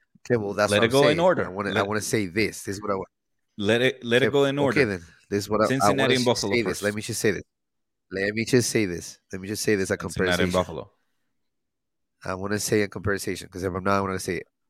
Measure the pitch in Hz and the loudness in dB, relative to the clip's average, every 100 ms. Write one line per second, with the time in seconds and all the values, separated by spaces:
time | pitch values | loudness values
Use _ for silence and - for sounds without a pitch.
0 | _ _ - 120 101 101 104 104 113 135 | _ _ -2 -2 0 0 2 4 4 4
1 | 147 160 180 143 92 92 101 101 101 107 | 4 4 2 2 -2 -4 -2 -2 -2 -2
2 | - 117 95 92 95 - - 101 104 98 | -2 -2 -2 -2 -2 -4 -10 -10 -4 -6
3 | 90 _ _ _ _ - 101 117 127 - | -6 _ _ _ _ -4 0 4 2 0
4 | 117 123 110 143 139 139 139 147 117 90 | 0 2 4 4 2 2 0 2 2 0
5 | 85 _ - 101 101 104 107 135 104 135 | -8 _ -4 -4 -2 0 2 4 2 4
6 | 135 131 123 113 104 113 98 - 101 104 | 2 2 2 0 0 0 0 -2 -2 -4
7 | 113 110 110 85 - _ _ _ _ _ | -6 -2 0 0 -6 _ _ _ _ _
8 | _ 95 101 107 113 127 120 120 98 85 | _ -4 -2 -2 2 2 4 0 0 -4
9 | - - _ 95 95 104 - 101 95 98 | -10 -18 _ -12 -8 -6 0 0 0 -2
10 | 95 82 92 90 90 92 87 76 - _ | -4 -2 0 2 2 0 -2 -6 -12 _
11 | _ _ _ _ _ _ _ _ _ _ | _ _ _ _ _ _ _ _ _ _
12 | _ _ 92 92 101 104 - 107 101 104 | _ _ -8 -6 -4 -4 0 0 0 -4
13 | 98 98 - 90 87 90 92 92 95 98 | -4 -4 -4 -8 -10 -6 -6 -4 0 0
14 | 98 92 - 85 - _ _ | 0 -4 -4 -6 -8 _ _